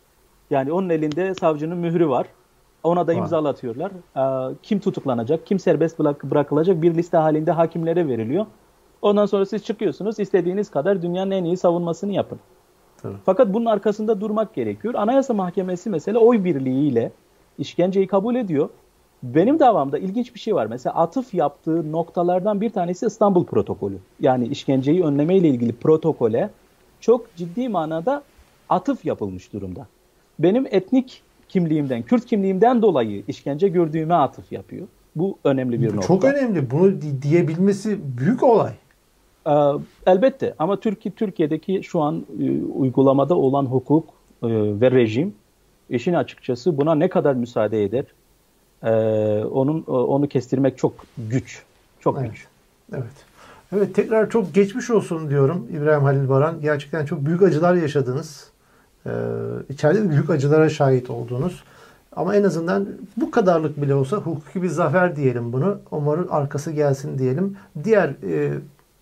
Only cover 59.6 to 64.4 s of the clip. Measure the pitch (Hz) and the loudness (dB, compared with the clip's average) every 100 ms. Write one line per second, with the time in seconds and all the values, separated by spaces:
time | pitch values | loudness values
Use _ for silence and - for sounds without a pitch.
59.6 | - 139 151 190 208 143 147 160 139 156 | -10 -2 0 2 2 0 0 0 2 4
60.6 | 156 151 139 131 - 120 120 123 175 180 | 4 2 2 2 0 -8 -8 -6 -6 -8
61.6 | - - - _ _ - 175 208 202 160 | -16 -20 -20 _ _ -6 -2 2 2 0
62.6 | 165 196 202 - - - 320 247 185 165 | -2 -2 -4 -8 -12 -6 -2 2 4 2
63.6 | 156 147 139 139 135 208 165 160 | 0 -2 0 0 0 -2 -4 -8